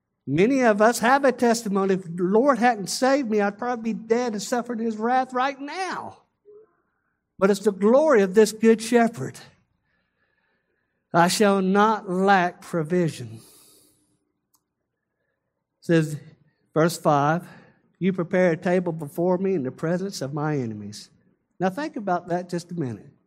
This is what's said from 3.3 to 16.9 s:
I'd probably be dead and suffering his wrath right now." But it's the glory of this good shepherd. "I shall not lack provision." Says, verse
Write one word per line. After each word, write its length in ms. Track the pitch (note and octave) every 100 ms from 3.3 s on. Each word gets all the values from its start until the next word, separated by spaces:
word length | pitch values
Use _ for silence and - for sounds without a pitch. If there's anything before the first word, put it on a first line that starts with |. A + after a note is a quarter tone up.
| G#3+
I'd 180 | G3+ G3+
probably 360 | B3 B3 A3+
be 60 | G3+
dead 340 | - A3+ B3
and 80 | G#3
suffering 380 | - A#3+ A#3 A3+
his 180 | A3+ G#3+
wrath 360 | A3+ B3+ B3+
right 260 | B3 C4+ C4+
now." 580 | C#4+ E4 F#4 A3 G#2+ - _ _ G#4 G#4 _ _ _ _ _ _ _ -
But 100 | F#3+
it's 120 | G3
the 100 | G#3+
glory 500 | F#3 G3+ C4 D#4 A#3+
of 140 | G3 F#3+
this 160 | G#3+
good 300 | A3 A3+ A3
shepherd. 580 | - A#3+ A#3 A#3 - - - _ _ _ _ _ _ _ _ _ _ _ _ _ _ _ _
"I 160 | E3 F3
shall 320 | F#3 G#3 G3
not 480 | F#3+ G3+ G#3+ G#3+ G3+
lack 520 | F3+ G3 G3 F3 -
provision." 800 | - F3 D3+ F3+ E3 B2 A#2 A2 - _ _ _ _ _ _ _ _ _ _ _ _ _ _ _ _ _ _ _ _ _ _ _
Says, 380 | - E3 D#3 - - - _ _ _
verse 240 | D#3 E3